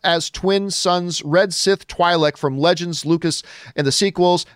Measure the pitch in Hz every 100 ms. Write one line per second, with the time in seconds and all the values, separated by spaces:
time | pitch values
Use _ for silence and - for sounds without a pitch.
0 | 185 170 - - 185 196 196 185 185 180
1 | 175 156 147 170 202 165 190 196 - -
2 | 175 170 151 - 147 135 160 170 175 160
3 | 147 165 165 - - - - - 139 -
4 | 196 175 180 175 -